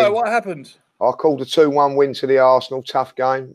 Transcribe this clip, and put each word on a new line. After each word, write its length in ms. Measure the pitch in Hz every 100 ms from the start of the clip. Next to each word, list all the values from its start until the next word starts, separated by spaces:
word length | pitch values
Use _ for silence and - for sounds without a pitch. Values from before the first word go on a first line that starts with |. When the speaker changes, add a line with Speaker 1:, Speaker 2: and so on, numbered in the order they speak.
Speaker 1:
Why? 60 | 214
What 180 | 220 220
happened? 460 | 233 202 156 131 _ _ _
Speaker 2:
I 120 | 117
called 300 | 123 160 139
a 40 | 131
two 240 | - 151
one 260 | 143 143 139
win 180 | 139 123
to 100 | 135
the 140 | 135
Arsenal, 420 | 131 131 - 131
tough 320 | 123 135 127 -
game, 380 | 127 131 131